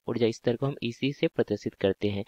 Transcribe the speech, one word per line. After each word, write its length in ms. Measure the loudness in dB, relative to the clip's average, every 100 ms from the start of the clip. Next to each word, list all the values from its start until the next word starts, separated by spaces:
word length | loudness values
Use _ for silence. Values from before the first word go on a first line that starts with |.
| -2
ऊर्जा 220 | 2 2
स्तर 260 | 2 -2 0
को 100 | -2
हम 80 | -2
ईसी 300 | -6 -2 -4
से 160 | 0 -2
प्रदर्शित 460 | 0 0 0 -4
करते 340 | 0 0 2 -2
हैं 160 | -2